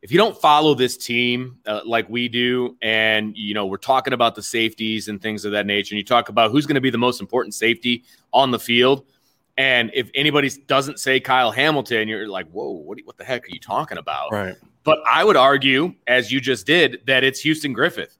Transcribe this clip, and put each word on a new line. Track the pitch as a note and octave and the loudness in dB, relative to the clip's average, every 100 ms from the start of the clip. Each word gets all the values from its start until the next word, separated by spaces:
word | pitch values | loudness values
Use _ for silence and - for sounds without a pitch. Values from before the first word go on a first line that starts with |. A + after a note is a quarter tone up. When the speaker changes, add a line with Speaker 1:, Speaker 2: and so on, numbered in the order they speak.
Speaker 1:
if | - | 0
you | D#3 | 2
don't | G#3+ - | 2 2
follow | D#3 D3 D#3 | 4 6 4
this | C3 B2 - | 4 2 -2
team, | - A#2+ A#2+ B2 B2+ B2 - | -4 -2 0 -2 -6 -12 -6
uh, | G#2+ | -6
like | G2 A#2 G#2 | -2 -2 -2
we | A#2+ A#2+ | -4 -4
do, | A#2 B2 B2 B2 - | -2 0 0 -2 -4
and, | A2 A2 A2 A2 G#2+ G#2+ | -2 0 2 0 -2 -8
you | G#2 | -6
know, | G#2 G2 | -4 -4
we're | G2 | -6
talking | - C3 B2+ | 0 0 0
about | B2 A#2 | 0 0
the | G#2+ | 0
safeties | G2+ A#2 A2+ - A2 A2 G2+ | -6 -2 -2 -2 -6 -6 -6
and | G2+ | -8
things | A2 G#2+ | -8 -8
of | G#2 | -4
that | G#2 G2+ | -4 0
nature, | G#2 G2 | -2 -2
and | G#2 | -6
you | |
talk | G2+ A#2+ A#2 | 0 0 2
about | A2 A2 | 2 2
who's | C3 C#3+ | 2 0
gonna | C#3+ | 0
be | C3 | 0
the | A2+ | 0
most | B2 A#2 | 0 -2
important | G2+ B2 A2+ | -4 -4 -4
safety | - A2 A#2 B2+ A#2+ _ _ _ | -2 -2 0 -2 -4 _ _ _
on | A#2+ C3+ | 2 2
the | A#2 | 0
field, | - A#2+ B2 C3+ - _ _ _ _ - | 0 2 4 2 -2 _ _ _ _ -2
and | C3+ B2+ A2+ | 2 2 0
if | A2+ A#2+ | -4 -4
anybody | C#3 D3 D3 C#3 - _ | -2 0 2 0 -4 _
doesn't | C3+ C#3 D3 | -2 0 -6
say | - C3 | 0 0
Kyle | C3 C3 B2 | 2 2 2
Hamilton, | A2+ C#3+ D3 A2+ A#2 G#2+ | 2 0 0 -2 -2 -2
you're | A2 G#2+ | -4 -8
like, | F#2+ E2 | -8 -10
"Whoa, | F2 C3 | -10 -10
what, | F#2 D2+ A2 | -10 -12 -18
what | - - | -18 -20
the | |
heck | - B2 | -8 -8
are | - | -8
you | E2 | -18
talking | - G#2 D3+ F2+ | -6 -6 -4 -8
about?" | D#2 C#2+ D2 | -8 -6 -4
Speaker 2:
Right. | G#2+ F#2+ - _ _ | -4 -6 -10 _ _
Speaker 1:
But | - D#3 | -2 0
I | - C3+ | 2 2
would | G3 D#3 | 4 6
argue, | C3 C#3 C3+ C3+ F3 F#3+ - | 6 6 2 2 0 -6 0
as | B2 A#2 | 0 0
you | C3 | -4
just | C3 B2 | -2 -4
did, | - E3 D3 A#2+ B2 | 2 4 4 0 0
that | C3 | 2
it's | C3 C3+ | 2 0
Houston | D3+ D#3 D3 | -2 -2 -4
Griffith. | A2+ D#3 - D2+ _ | -2 -2 -2 -12 _